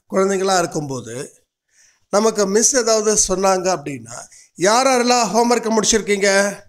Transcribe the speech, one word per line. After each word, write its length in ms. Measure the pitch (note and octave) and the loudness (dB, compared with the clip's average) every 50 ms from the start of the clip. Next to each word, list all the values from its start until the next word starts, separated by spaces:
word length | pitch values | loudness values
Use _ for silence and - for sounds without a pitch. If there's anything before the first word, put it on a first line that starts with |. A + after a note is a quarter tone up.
| _ _ | _ _
குழந்தைங்களா 480 | G3+ F#3+ F#3+ G3 G3 F#3 F#3+ G3 F#3+ F3+ | -2 -2 0 0 0 0 0 0 0 0
இருக்கும்போது, 880 | F3 F3 - E3 D3+ C#3 C3+ B2 A2+ A2+ A#2 B2+ C#3+ - - _ _ _ _ _ _ _ _ _ _ _ _ _ _ _ | 0 -2 -4 -6 -8 -8 -8 -10 -12 -12 -12 -12 -14 -14 -18 _ _ _ _ _ _ _ _ _ _ _ _ _ _ _
நமக்கு 360 | - G3+ A3 A3+ G3 G3+ G3+ | -2 0 0 0 0 0 0
மிஸ் 300 | F#3+ F#3+ A3 A#3 - C#4+ | 0 2 2 2 2 2
ஏதாவது 420 | C4 A3+ A3+ A3 A3 G#3 G#3+ G#3+ - - - | 0 0 2 0 0 2 0 0 0 0 0
சொன்னாங்க 380 | F#3+ F#3 G3 F#3+ F#3+ F#3 F3 | 0 0 0 0 0 0 0
அப்படின்னா, 600 | F#3 F3+ D#3+ C#3+ D3+ C#3 B2 A2 A2+ A#2+ C#3+ - - - - - _ _ | -2 -4 -4 -4 -8 -12 -12 -12 -14 -16 -16 -16 -18 -20 -20 -20 _ _
"யார் 320 | - D#3+ G3 A3 B3 C4+ C4+ | -2 0 2 2 4 4 2
யாரெல்லாம் 420 | C4 B3 A#3+ A#3+ B3 B3 A#3 F#3+ F#3+ | 2 2 2 2 2 2 2 0 2
ஹோம்வொர்க்கை 440 | A3+ A#3 A#3+ B3 A#3 A#3 G#3+ A3 A3 | 2 2 2 2 0 0 0 0 0
முடிச்சிருக்கீங்க?" 840 | G3+ - A#3 G#3+ F#3+ G3+ G#3 G3 G3 G3+ G3 G3 G3+ G3+ G3 - - | 2 2 0 0 0 0 -2 0 2 2 2 2 2 0 -4 -8 -14